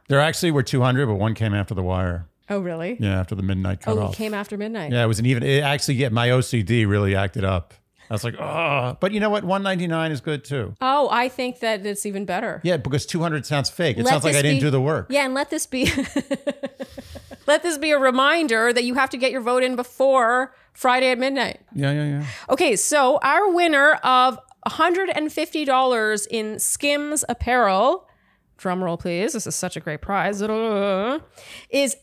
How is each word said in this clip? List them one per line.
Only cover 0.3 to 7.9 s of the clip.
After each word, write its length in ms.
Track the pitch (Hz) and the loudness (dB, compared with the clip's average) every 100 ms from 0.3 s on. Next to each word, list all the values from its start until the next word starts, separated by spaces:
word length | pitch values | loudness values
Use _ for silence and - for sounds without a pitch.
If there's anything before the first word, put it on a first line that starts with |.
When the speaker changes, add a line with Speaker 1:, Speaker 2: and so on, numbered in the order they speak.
| - 175 | 2 0
Speaker 1:
were 120 | 147 | 2
two 180 | 123 135 | 0 2
hundred, 240 | 127 127 135 | 2 2 0
but 80 | 101 | 0
one 180 | 107 | 0
came 200 | 104 110 | 0 0
after 200 | 101 92 98 | 0 -2 -2
the 80 | |
wire. 440 | 90 92 92 87 82 _ - | -2 0 0 -4 -8 _ -6
Speaker 2:
Oh, 100 | 202 | -4
really? 360 | 180 165 175 240 | -4 -6 -6 -2
Speaker 1:
Yeah, 200 | 104 92 | -2 0
after 160 | 92 98 | -2 -4
the 80 | |
midnight 360 | 95 95 95 98 - | -2 -2 -2 -4 -2
Speaker 2:
Oh, 80 | - | -2
Speaker 1:
cutoff. 180 | 98 | -2
Speaker 2:
it 40 | 95 | -4
came 160 | 220 | -6
after 240 | 208 208 202 | -6 -8 -8
midnight. 360 | 208 226 151 | -8 -6 -2
Speaker 1:
Yeah, 100 | 120 | 0
it 40 | 113 | 2
was 120 | 107 | 2
an 60 | 123 | 2
even, 180 | 123 | 2
it 200 | 139 139 | 2 0
actually, 320 | 143 143 - 127 | 2 -2 0 0
yeah, 140 | 135 | 0
my 220 | 113 120 | 2 4
O 80 | 127 | 2
C 240 | - 120 | 2 -2
D 220 | 90 120 104 | 2 2 4
really 280 | 101 98 | 2 2
acted 300 | 98 98 - | 2 0 -2
up. 300 | 95 90 - - _ | 0 0 -4 -16 _